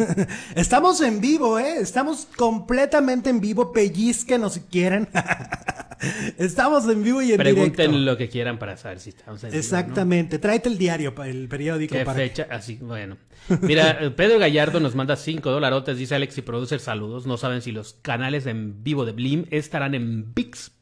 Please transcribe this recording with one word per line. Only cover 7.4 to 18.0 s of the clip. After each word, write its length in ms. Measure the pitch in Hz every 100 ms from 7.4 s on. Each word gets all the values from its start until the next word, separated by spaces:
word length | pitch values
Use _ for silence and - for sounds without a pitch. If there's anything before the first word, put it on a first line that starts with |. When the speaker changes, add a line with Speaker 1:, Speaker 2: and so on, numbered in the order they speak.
| - 196 156 156 156
Speaker 1:
directo. 60 | 147 135
Speaker 2:
lo 40 | 120
que 120 | 117
quieran 280 | 123 120 113
para 200 | 101 92
saber 240 | 110 92
si 80 | 104
estamos 340 | - - 104
en 60 | 117
vivo, 60 | 156
¿no? 40 |
Speaker 1:
Exactamente. 800 | - 180 180 202 180 175 165 156
Tráete 300 | 208 226 240
el 80 | 196
diario, 360 | 180 165 143
pa-, 140 | 127 135
el 220 | 131 127
periódico 440 | 143 151 160 156 131
Speaker 2:
¿Qué 100 | 131
Speaker 1:
para 120 | 135
que 100 | 127
Speaker 2:
fecha? 180 | 156 135
Así, 260 | 120 110 110
bueno. 420 | 120 110 101 95 _ - - 175
Mira, 340 | 185 156 156 151
<laughs> 40 |
eh, 100 | 147
Pedro 280 | 123 202 226
Gallardo 400 | 165 147 151 165
nos 160 | 143 131
manda 220 | 135 143
cinco 340 | 160 160 135
dolarotes. 460 | 139 131 135 135 127
Dice 180 | 127 143
Alex 220 | 139 143
y 40 |
Producer, 380 | 120 117 123 147
saludos. 480 | - 107 107 123 127
No 80 | 120
saben 260 | 131 123
si 120 | 117
los 220 | 107 104 -